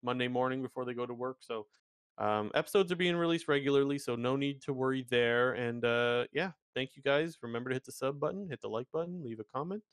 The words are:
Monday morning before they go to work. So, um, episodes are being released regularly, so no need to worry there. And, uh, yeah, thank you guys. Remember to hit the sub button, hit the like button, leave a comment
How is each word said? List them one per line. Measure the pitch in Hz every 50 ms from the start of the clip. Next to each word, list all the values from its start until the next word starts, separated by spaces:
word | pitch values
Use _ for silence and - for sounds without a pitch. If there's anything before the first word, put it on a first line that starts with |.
| -
Monday | 120 123 127 123 123
morning | 123 123 127 127 131 131
before | 131 123 _ 131 127
they | 123 123
go | 120 120
to | 120 123
work. | 117 123 127 127 _
So, | - - 120 110 104 _ _ _ _ _ _ _ _ _ _ -
um, | 104 104 107 107 107 104 -
episodes | 147 156 - - 208 196 170 180
are |
being | 170 180 175 175
released | 175 170 170 170 165 165 -
regularly, | 143 143 139 139 139 139 139 139 143 139
so | - - 120
no | 117 120 123 131
need | 139 139 143 139 135 -
to | - 139
worry | 127 131 131 131 131 127 123
there. | 127 120 120 117 117 120 123 127 123
And, | 113 123 120 117 120 117
uh, | 120 117 120 120 120 120 120 120 - -
yeah, | 139 175 190 160 _ _ _ _
thank | 127 131 131 -
you | - 135
guys. | 143 139 143 160 170 160 -
Remember | - 117 117 117 123 127
to | 127
hit | 131 _
the | - -
sub | - - 135 143 143
button, | 143 151 - 196 202 180
hit | 139 -
the | - 107
like | 107 113 127 _ -
button, | 156 170 175 180 180 156
leave | 120 113 110
a | 110
comment | _ - 131 151 175 190 214 - _